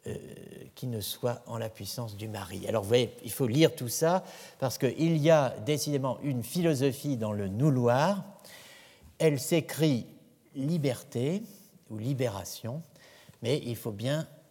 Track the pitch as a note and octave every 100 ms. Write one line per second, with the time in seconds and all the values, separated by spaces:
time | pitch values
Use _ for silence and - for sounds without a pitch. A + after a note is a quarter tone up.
0 | - - - - - - - - C3 A2+
1 | G2 - B2 A#2 - A#2 A2 - G2 -
2 | A2+ G2+ A2 G#2 F#2 G2 F#2+ G#2+ G2 B2
3 | A#2+ - - - B2+ C3+ D#3+ - B2 -
4 | D#3+ F#3 F#3 - - - B2+ - B2+ -
5 | E3 D#3+ D3+ D#3+ B2+ - G#2+ D3 D3+ C#3+
6 | C3 A#2 C#3+ B2 A2+ F3 E3+ C#3 C#3 C3+
7 | D3 B2+ G#2+ G#2 G2 G2+ D3+ C3 A#2+ B2
8 | E3 G3+ - - - - - - - -
9 | - _ D#3+ C#3 - E3+ - - D#3+ B2+
10 | - - - _ _ C#3 C#3 E3+ C#3 A#2
11 | - A#2+ C3+ G3 A3+ - - _ _ G#2+
12 | A#2 C3 B2 G2 G2 - A2+ D3 - -
13 | - - - _ A2 C#3+ A#2+ A2 A#2 G2+
14 | A#2+ D3+ D#3+ - _